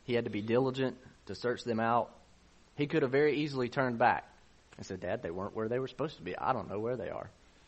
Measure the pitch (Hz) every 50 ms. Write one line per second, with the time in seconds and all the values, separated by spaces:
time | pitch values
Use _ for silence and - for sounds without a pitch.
0 | - - 120 117 117 117 104 104 104 110 113 123 135 131 127 135 131 127 127 -
1 | - - - - - - 98 - - 123 127 - - 123 113 110 113 113 120 120
2 | - - - - - - - - - - - - - - - - 147 139 160 160
3 | 151 - 127 143 151 151 143 147 151 151 139 131 123 113 - 143 135 127 120 113
4 | 123 117 92 - - - - - - - - - - - - - 101 - 98 90
5 | 87 87 104 123 120 87 85 92 95 - - 110 110 110 120 127 131 127 - -
6 | 139 160 - - 156 90 90 - - 87 131 113 95 - 95 104 110 117 127 117
7 | 95 - - - - 101 - - - - - - -